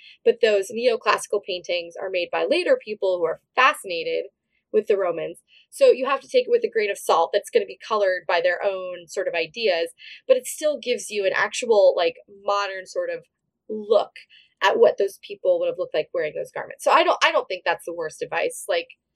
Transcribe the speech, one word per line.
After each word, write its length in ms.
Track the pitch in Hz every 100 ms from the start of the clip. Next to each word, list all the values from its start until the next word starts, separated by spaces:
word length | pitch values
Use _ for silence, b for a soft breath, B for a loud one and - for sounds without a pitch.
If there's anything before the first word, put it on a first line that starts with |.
| B B
But 140 | 233 220
those 300 | 220 202 190
neoclassical 720 | 220 240 220 220 - - 208
paintings 520 | - 180 165 175 170 -
are 120 | 190
made 180 | 185 170
by 140 | 165 170
later 300 | 339 349 269
people 380 | 214 214 190 180
who 80 |
are 160 | 160 151 _
fascinated 720 | - 262 285 196 170 160 165 170 _ _ _ _
with 140 | 214
the 120 | 214 196
Romans. 400 | 180 165 156 175 _ b b
So 160 | - 262
you 180 | 247
have 140 | 262 269
to 80 | -
take 180 | 247
it 60 | 247
with 120 | 233
a 60 | 220
grain 220 | 226 208
of 80 | 190
salt 320 | - 170 165
that's 160 | 202 -
gonna 160 | -
be 140 | 196 180 -
colored 380 | 214 190 180 165
by 120 | 175
their 240 | 180 175
own 440 | 202 190 185 175 170
sort 200 | 202 180
of 60 |
ideas, 600 | 170 160 - 214 170 170 - B B -
but 100 | 254
it 80 |
still 320 | - - 302 277
gives 320 | 240 220 -
you 160 | 208
an 80 | 190
actual, 600 | - 208 - 226 208 185 180
like, 200 | 170 - _ 202
modern 400 | 202 202 196 190
sort 240 | 185 180 175
of 160 | 170 - _ _ _ -
look 440 | 214 208 214 - - - b b _
at 140 | 196 226
what 180 | - -
those 220 | 196 -
people 340 | - 202 185 175
would 80 | 175
have 100 | 170
looked 160 | 175
like 160 | 160 156
wearing 200 | 175 156
those 160 | 165 -
garments. 320 | 156 - -
So 80 | -
I 120 | 320
don't, 140 | 349 -
I 80 | 330
don't 160 | 320 165
think 160 | 180
that's 200 | 175 165
the 80 | -
worst 280 | 170 156 -
advice. 440 | 156 165 165 - -
Like, 200 | 175 170 - _